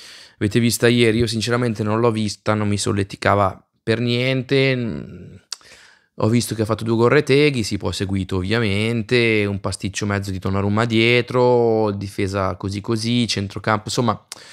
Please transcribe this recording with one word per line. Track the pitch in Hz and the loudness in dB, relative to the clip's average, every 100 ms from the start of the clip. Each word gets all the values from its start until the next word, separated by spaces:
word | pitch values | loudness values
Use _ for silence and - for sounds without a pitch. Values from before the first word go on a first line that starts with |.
| - - - - | -20 -20 -18 -4
Avete | 107 120 | -2 2
vista | 117 104 120 | 0 2 4
ieri? | 120 117 107 | 4 4 4
Io | 120 | 0
sinceramente | 113 104 120 123 110 | -2 -2 -2 -2 -2
non | 107 110 | -2 2
l'ho | 120 | 2
vista, | 110 107 - - 107 | 2 -2 -4 -2 0
non | 104 | 0
mi | 101 | -2
solleticava | 104 101 98 - 98 101 98 - _ _ | 0 -2 -2 -2 2 4 2 -2 _ _
per | - 110 | -4 -2
niente. | 120 120 127 131 127 139 135 127 117 73 60 - - - - - - - - _ _ - | 0 -2 0 -2 0 2 2 0 -4 -6 -10 -16 -18 -20 -16 -16 -18 -20 -20 _ _ -2
Ho | 110 | 0
visto | 120 110 | 2 0
che | 110 | -2
ha | 107 | -2
fatto | 110 | -2
due | 110 113 | 0 2
gol | 120 | 4
Retegui, | 139 147 139 147 135 | 4 4 4 4 2
si | 104 98 | -2 -4
può | 98 | -4
seguito | 92 98 98 92 95 | -4 -4 -4 -2 -4
ovviamente, | 92 113 113 98 110 120 104 127 117 110 101 | -2 -2 0 -2 -2 -2 0 2 4 4 2
un | 98 | -2
pasticcio | 98 95 101 98 104 | -4 -6 -6 -4 -2
mezzo | 101 98 | -2 -4
di | 95 | -6
Donnarumma | 95 98 101 104 117 | -4 -2 0 0 2
dietro, | 110 113 123 120 123 123 123 117 110 107 | 2 4 4 2 2 2 4 4 2 0
difesa | 101 101 101 101 98 95 95 | -2 -6 -4 -2 -2 -2 -4
così | 98 101 | -6 -6
così, | 98 113 113 120 117 | -4 -4 0 0 0
centrocampo, | - 101 107 104 107 - | -2 -6 -6 -2 -2 -2
insomma, | - 120 101 - - - | -2 0 -2 -6 -20 -20